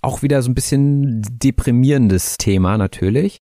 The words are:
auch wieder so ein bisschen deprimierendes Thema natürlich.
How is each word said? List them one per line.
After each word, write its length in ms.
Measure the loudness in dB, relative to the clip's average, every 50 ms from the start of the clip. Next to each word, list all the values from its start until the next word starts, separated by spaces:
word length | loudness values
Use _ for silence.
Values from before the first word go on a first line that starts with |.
auch 200 | -6 -6 -6 -2
wieder 180 | -2 0 0 0
so 100 | 0 0
ein 20 | -2
bisschen 680 | -2 -2 -2 0 2 2 2 2 0 0 -2 -2 -4 -6 -8
deprimierendes 1040 | -8 -2 -2 0 0 0 0 2 2 4 4 4 4 4 4 2 2 0 -2 -4 -8
Thema 420 | -4 -2 0 0 2 2 0 0 0
natürlich. 600 | -2 -2 -2 -2 -2 0 0 0 -2 -2 -4 -8 _ _